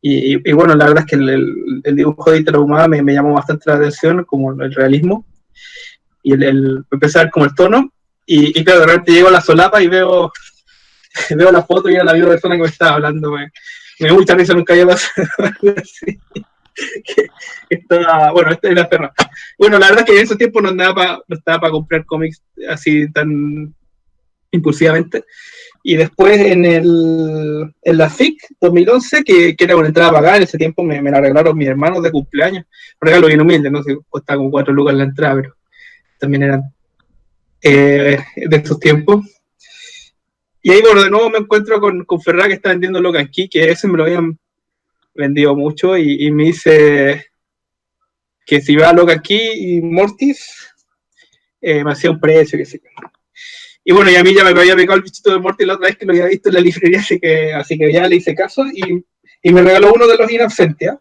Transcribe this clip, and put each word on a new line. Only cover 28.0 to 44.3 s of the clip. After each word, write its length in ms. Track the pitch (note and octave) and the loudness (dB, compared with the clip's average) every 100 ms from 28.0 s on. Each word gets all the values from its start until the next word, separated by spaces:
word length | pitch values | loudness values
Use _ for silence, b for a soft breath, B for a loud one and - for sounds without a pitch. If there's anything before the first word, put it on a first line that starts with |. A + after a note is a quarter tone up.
| D#3 | 0
fic 300 | - C#4+ D#4 - - | 0 -4 -4 -20 -2
dos 140 | F3 | 0
mil 160 | E3+ F#3 | 2 2
once, 340 | B3+ B3 D4+ | 0 0 -4
que, 320 | D4 F#3 E3+ D#3+ | 2 2 2 0
que 80 | E3+ | 0
era 100 | F3 | 2
una 140 | D#3 | 2
entrada 240 | D#3 E3 | 2 2
pagada, 240 | D#3 D#3 G3+ | 2 2 0
en 60 | |
ese 140 | F3 D#3 | 0 -2
tiempo 240 | D#3+ D#3+ | -6 -4
me, 180 | E3+ C#3+ | -6 -4
me 120 | C#3+ | -2
la 100 | C#3 | 0
regalaron 340 | C#3 C#3+ E3 D#3 | 2 2 0 0
mis 120 | C#3 | -4
hermanos 340 | C3+ D#3 - | -2 -4 -2
de 100 | E3+ | -4
cumpleaños. 540 | D#3 C#3 C#3+ E3 F#3+ - b b _ | -4 -6 -4 -4 -6 -14 b b _
Un 60 | D#3 | 0
regalo 200 | F3 D#3+ | 4 4
bien 140 | D3+ | 4
humilde, 280 | D#3+ E3 C#3 | 2 2 -2
¿no? 140 | C#3+ | -6
Se 120 | C#3 C#3 _ | -6 -10 _
costaba 280 | C#3+ - C#3+ | -14 -6 -6
como 120 | C3+ | -4
cuatro 240 | D3 - | -4 -2
lucas 220 | C#3+ C#3+ C#3 | 0 0 0
la 80 | |
entrada, 320 | C#3 C3+ D3 C3+ | -4 -4 -4 -4
pero 140 | C3+ _ _ b b b _ _ | -6 _ _ b b b _ _
también 240 | C#3 C#3 | -6 -2
eran, 200 | C#3 C#3 C3+ _ _ _ _ _ _ _ _ _ | -2 -4 -8 _ _ _ _ _ _ _ _ _
eh, 560 | D3+ C#3 C#3+ C#3+ C#3+ C3+ - - | 2 4 4 2 0 -2 -6 -12
de 200 | - D#3 | -2 -2
estos 220 | - D3 | -2 -4
tiempos. 440 | D#3 D3+ D3+ G#3 G3+ _ _ _ B B B B B _ _ _ _ _ | 0 0 2 0 -2 _ _ _ B B B B B _ _ _ _ _
Y 80 | F3 | 2
ahí, 100 | G3 | 4
bueno, 220 | A3+ G3+ | 6 4
de 80 | F#3+ | 2
nuevo 180 | G#3 A3+ | 0 0
me 80 | A3 | -4
encuentro 420 | G#3 G#3+ G#3 G#3+ | -2 -2 0 -2
con, 260 | G#3 F#3 F3 | -2 -4 -6
con 140 | F3 | -6
Ferrá, 280 | E3+ F3 G3 | -2 -2 -2
que 60 | |
está 160 | F#3+ G3 | -2 -4
vendiendo 300 | F3+ F#3 F#3 | -4 -4 -4
Lock 180 | F3+ E3 | -2 -4
and 120 | C#3 | -6
Key, 180 | - F#3+ | -8 -6
que 200 | D#3+ D#3+ | -2 -2
ese 180 | E3 G3+ | -2 -4
me 100 | E3+ | -2
lo 80 | D#3+ | -2
habían 340 | F3 E3 | -2 -6